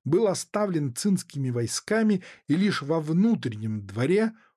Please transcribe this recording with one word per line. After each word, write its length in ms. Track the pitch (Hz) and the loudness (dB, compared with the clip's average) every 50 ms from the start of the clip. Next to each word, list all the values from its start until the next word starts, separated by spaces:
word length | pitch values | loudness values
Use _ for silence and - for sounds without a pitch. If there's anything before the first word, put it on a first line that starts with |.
| - | -4
был 240 | 131 160 196 226 | 0 2 2 2
оставлен 680 | 196 170 - - - - 208 214 196 170 156 147 131 120 | 2 0 -2 -4 -4 -2 -2 0 0 0 -2 -2 -2 -4
цинскими 540 | - - 208 190 180 - - - 139 135 127 | -2 0 0 0 0 -2 -4 -6 -4 -4 -2
войсками, 760 | 120 120 117 113 - - - - 214 226 220 214 202 185 - - - - _ | -2 -2 -2 -2 -4 -6 -4 -2 0 2 2 2 2 0 -2 -8 -20 -10 _
и 80 | - 143 | -2 0
лишь 260 | 180 202 202 - - | 2 2 2 0 0
во 180 | 143 139 160 160 | -2 -2 -2 -2
внутреннем 880 | 151 151 160 180 208 233 220 - - 120 104 107 110 110 107 104 101 | -2 0 2 2 4 4 2 0 -2 -4 -6 -6 -6 -4 -4 -6 -8
дворе 480 | 95 95 113 127 151 185 214 220 226 220 - _ _ _ | -6 -4 -2 0 2 2 2 2 0 -2 -6 _ _ _